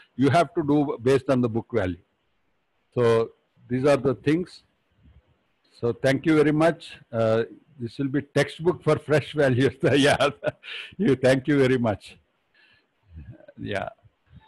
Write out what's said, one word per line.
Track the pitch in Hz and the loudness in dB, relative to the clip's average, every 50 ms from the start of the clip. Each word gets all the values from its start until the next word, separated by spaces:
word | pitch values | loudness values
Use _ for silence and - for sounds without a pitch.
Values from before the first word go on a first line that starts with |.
| _ _ _ | _ _ _
you | 123 131 143 | 0 2 2
have | 123 170 165 - - | 4 2 2 0 -2
to | 175 156 | -4 -2
do | 143 147 151 143 143 135 - | 0 0 0 0 -2 -4 -2
based | 110 127 139 135 - - | 0 2 2 2 2 0
on | 135 123 | 0 0
the | 123 117 | 0 -2
book | 107 113 - _ 120 | -2 -6 -6 _ -4
value. | 110 95 92 87 - _ _ _ _ _ _ _ _ _ _ _ _ _ _ _ _ _ _ - | -4 -4 -4 -6 -8 _ _ _ _ _ _ _ _ _ _ _ _ _ _ _ _ _ _ -2
So | 123 120 117 113 113 113 - - _ _ _ _ _ - | 0 2 2 2 2 0 -4 -8 _ _ _ _ _ -10
these | 113 123 131 131 | -6 -4 0 2
are | 147 143 | 2 2
the | 143 117 135 120 | 2 2 -2 -4
things. | - - 143 156 175 180 - - - _ _ _ _ _ _ _ _ _ - - _ _ _ _ _ _ _ _ _ _ _ _ _ | -2 -2 -2 -2 -2 -2 -6 -14 -20 _ _ _ _ _ _ _ _ _ -20 -20 _ _ _ _ _ _ _ _ _ _ _ _ _
So | - 117 | -6 -6
thank | 117 - - 131 135 131 135 | -4 -2 0 0 0 0 0
you | 165 156 | 2 2
very | 151 143 151 151 | 4 2 2 2
much. | 151 156 170 160 160 - - - - - _ | 2 2 2 0 -2 -8 -20 -20 -20 -16 _
Uh, | - 113 113 110 113 113 117 - - - _ _ _ | -4 -2 0 2 0 0 -2 -4 -8 -20 _ _ _
this | - 120 113 - | -14 -14 -10 -8
will | - 139 | -8 -6
be | 135 131 143 | -4 -4 -6
textbook | 135 - - 143 143 143 - - 160 180 156 - - | -6 -2 -2 -2 -2 -2 -4 -4 -2 -2 -2 -2 0
for | 151 151 | -2 -2
fresh | - - - 147 147 - - - | 0 0 0 -2 -2 -2 -2 -2
values. | 151 143 135 127 117 135 135 - - | 0 0 2 2 2 0 0 0 -2
<laughs> | - 139 131 147 135 | 0 0 2 2 2
Yeah, | 143 135 - 135 147 - - - - - _ - - - - - - - | 2 2 2 0 -2 -2 -4 -8 -8 -8 _ -12 -18 -16 -16 -18 -12 -6
you, | - 196 135 131 | -2 0 0 0
thank | 131 131 127 135 135 131 147 | 2 2 2 2 2 0 0
you | 147 139 | 2 2
very | 131 127 131 | 2 2 2
much. | 127 120 110 101 - - - - _ _ _ _ _ _ _ _ _ _ _ _ _ _ _ _ _ _ _ 82 80 67 - - - - - - - | 0 0 -2 -2 -4 -8 -16 -20 _ _ _ _ _ _ _ _ _ _ _ _ _ _ _ _ _ _ _ -20 -20 -20 -20 -20 -20 -20 -20 -16 -12
Yeah. | 113 107 101 98 - - - _ _ _ _ _ _ _ - - - | -10 -8 -6 -8 -8 -10 -12 _ _ _ _ _ _ _ -20 -20 -20